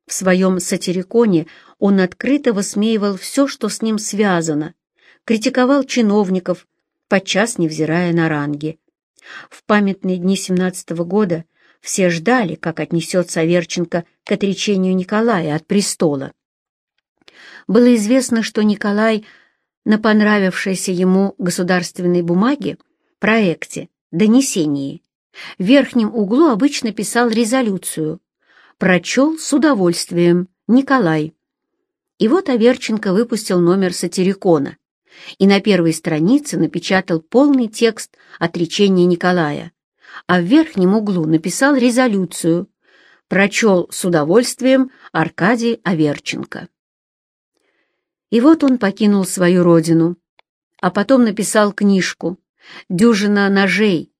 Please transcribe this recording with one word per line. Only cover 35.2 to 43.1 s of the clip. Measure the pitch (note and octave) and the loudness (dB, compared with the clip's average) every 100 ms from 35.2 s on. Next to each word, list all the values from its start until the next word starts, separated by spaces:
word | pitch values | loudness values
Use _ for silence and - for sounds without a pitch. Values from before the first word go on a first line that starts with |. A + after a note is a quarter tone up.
| - - | -20 0
и | G3 | 4
на | G3 | 4
первой | G#3 F#3 E3 | 2 2 2
странице | D#3+ D#3 D3+ F3 C#4+ - E3+ | -2 -4 0 2 2 0 -4
напечатал | D#3 E3+ - F#3+ F#3 D#3+ | -2 -4 -2 -2 -2 -4
полный | - A#3+ C#4+ C4+ A3 | 0 2 4 2 -2
текст | - A3+ A3 - _ _ - | 0 0 0 -10 _ _ -6
отречения | E3+ F3 E3 - G3+ F#3 F3+ | -4 -2 -4 0 2 4 2
Николая, | E3+ F3+ F3+ D3+ D3 E3+ _ _ _ - - - | 2 0 0 -2 -6 -12 _ _ _ -20 -10 -2
а | F3+ | 0
в | |
верхнем | F3 D4+ D#4+ G3 F3+ | 4 4 4 2 2
углу | A3 G#3 F3+ | 2 0 -2
написал | D#3 D#3+ F3+ - C#4 C4 | 0 0 0 0 2 2
резолюцию: | B3 A#3+ B3+ G3+ F3+ - E3 E3+ - _ _ _ _ | 2 2 2 0 -4 -2 -2 -2 -4 _ _ _ _